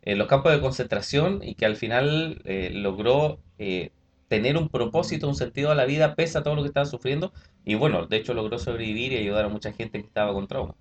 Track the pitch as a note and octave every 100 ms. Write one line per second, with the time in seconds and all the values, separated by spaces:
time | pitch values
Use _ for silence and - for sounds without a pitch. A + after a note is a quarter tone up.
0 | - G2+ G#2 C#3 E3 D3 C3 C3 B2 G2+
1 | G2+ C#3 E3+ G3 - G#2 A2 G#2+ A2 A#2
2 | C#3 D#3 D#3+ - - F#2+ F2+ F#2 G2+ G2
3 | A2 C3+ D3+ D3+ - _ G#2 F#2 E2 _
4 | _ _ _ A2 A#2 D3+ D3+ B2 A2+ D#3+
5 | - D#3+ C#3+ C#3 A#2+ - C#3+ D3+ B2+ D3
6 | D#3 D3+ E3 D#3 D3 D3 C#3+ D3 C#3+ B2+
7 | C3 C#3+ F#3 - - _ - G#2+ C#3 G2
8 | E2 G#2+ - A#2 A2 A2+ - A2+ A2+ G#2+
9 | B2+ B2+ G#2 G#2 G#2 G#2 A2 - A2 A2
10 | G2+ - G#2 G2 G2 C3+ F#2 -